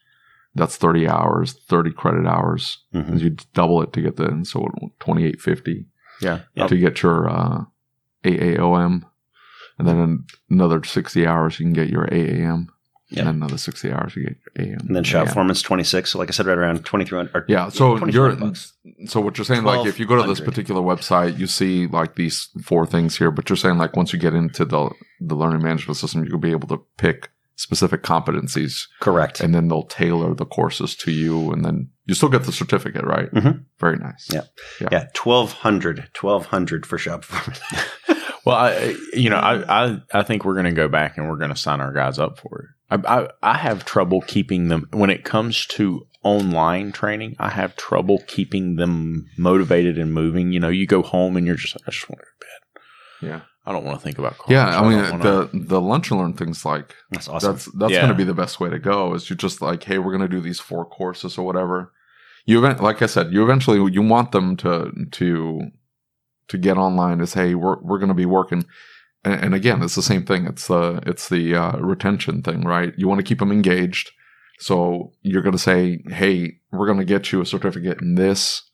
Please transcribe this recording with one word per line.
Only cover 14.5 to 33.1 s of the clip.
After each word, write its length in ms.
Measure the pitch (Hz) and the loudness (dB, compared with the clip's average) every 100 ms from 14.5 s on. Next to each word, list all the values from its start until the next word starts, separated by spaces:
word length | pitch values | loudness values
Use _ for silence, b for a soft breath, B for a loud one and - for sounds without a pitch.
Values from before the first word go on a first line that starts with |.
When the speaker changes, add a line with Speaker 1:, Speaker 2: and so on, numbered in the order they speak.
| - | -8
Speaker 1:
your 80 | - | -6
A 40 | |
A 40 | |
M. 60 | - - | -6 -2
Speaker 2:
And 80 | 90 | -2
then 80 | |
Shop 240 | 85 87 76 | 0 0 0
Speaker 1:
Yeah. 60 | |
Speaker 2:
Foreman's 280 | - 92 90 | 2 2 0
twenty-six, 500 | - 92 82 92 92 | 0 -2 0 0 -2
so 80 | 92 | -4
like 100 | 87 | -4
I 20 | |
said, 160 | - 92 | -2 0
around 360 | 90 87 82 | 2 2 0
twenty-three 340 | - 101 85 90 | -2 -2 -2 -4
hundred, 180 | 87 87 | -4 -4
or 100 | - | 0
Speaker 1:
Yeah, 220 | 101 87 | 0 0
so 280 | - 131 113 | 4 4 4
Speaker 2:
twenty-three 220 | - 113 | 2 4
hundred 180 | 131 98 | 4 2
Speaker 1:
you're, 80 | 107 | -4
Speaker 2:
bucks. 260 | 90 - _ - - 104 | -6 -14 _ -20 -18 -4
Speaker 1:
so 160 | 113 | -2
what 160 | 104 95 | -2 -2
you're 80 | 107 | -2
saying, 180 | 123 | 0
like, 240 | 107 123 113 | 2 2 0
if 120 | 98 | -2
you 60 | 110 | 2
go 100 | 120 | 2
to 80 | |
this 160 | 98 98 | 2 0
Speaker 2:
Twelve 0 | |
hundred. 120 | 76 | -2
Speaker 1:
particular 300 | - 92 92 | -4 -4 -2
website, 560 | 90 90 - 90 87 82 | 0 -2 2 2 2 -2
you 100 | 92 | -4
see, 400 | - 95 92 87 | 0 2 2 0
like, 280 | 82 82 - | 0 -2 -2
these 340 | 85 - - 87 | -4 -4 -8 -12
four 220 | - 85 82 | 0 2 4
things 320 | 87 82 - | 2 0 2
here, 140 | 82 | 0
but 180 | 76 - | 0 -2
you're 60 | 92 | 0
saying, 200 | 92 87 | 2 2
like, 180 | 82 - | 0 0
once 160 | 87 | 0
you 80 | 87 | 0
get 140 | 82 | 0
into 320 | 80 82 - 78 | 2 0 0 -2
the, 240 | 76 69 - - - | 0 -2 -6 -20 -12
the 140 | 85 76 | -6 -2
learning 260 | 80 80 | 0 0
management 340 | 80 80 - 73 | 0 -2 -4 -6
system, 280 | 78 82 78 | -4 -4 -4
you'll 120 | 82 | -2
be 120 | 82 | -2
able 160 | 80 73 | -2 -4
to 160 | 71 _ - | -8 _ -2
pick 320 | 87 - - _ _ - | 0 0 -8 _ _ -14
specific 480 | - - 90 95 | -6 0 0 0
competencies. 840 | - 82 82 78 67 - 73 - - - | 0 0 0 -4 -4 -4 -4 -6 -12 -4
Speaker 2:
Correct. 400 | - 87 73 - | 2 2 2 0
Speaker 1:
And 160 | 82 85 | 2 2
then 140 | 82 | 2
they'll 140 | 80 | 0
tailor 500 | - - 85 85 85 82 | -4 -2 0 2 0 -4
the 100 | 85 | -6
courses 480 | - 85 - 85 - | -2 -2 -2 -8 -6
to 140 | - | -4
you, 420 | 80 80 80 80 | -2 0 0 -2
and 100 | 80 | -2
then 260 | 82 80 - _ - | -2 -4 -6 _ -4
you 60 | |
still 160 | 90 147 | 0 2
get 140 | 131 | 2
the 80 | 131 | 0
certificate, 540 | - - 98 - - | -6 -2 -2 -2 -6
right? 260 | - | -2